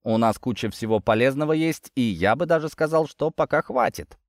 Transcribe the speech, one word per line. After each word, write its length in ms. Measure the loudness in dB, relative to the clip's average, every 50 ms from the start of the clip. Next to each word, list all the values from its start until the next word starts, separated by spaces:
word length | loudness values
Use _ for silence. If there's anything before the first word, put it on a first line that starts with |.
У 160 | -4 0 2 2
нас 200 | 2 2 0 0
куча 300 | -4 -6 -6 -4 -6 -8
всего 320 | -6 -6 -2 0 0 0
полезного 540 | 2 2 2 4 2 2 2 0 -2 0 0
есть, 360 | 0 0 -2 -2 -4 -10 -8 -4
и 80 | -2
я 340 | 0 0 0 0 2 2 2
бы 80 | 2 2
даже 240 | 0 0 0 0 -6
сказал, 380 | -4 -4 -2 0 0 0 0
что 240 | -2 -4 -4 -4 -4
пока 320 | -2 -4 -2 0 0 -2
хватит. 560 | -2 -2 0 0 0 0 -2 -6 -14 _ -18 _ _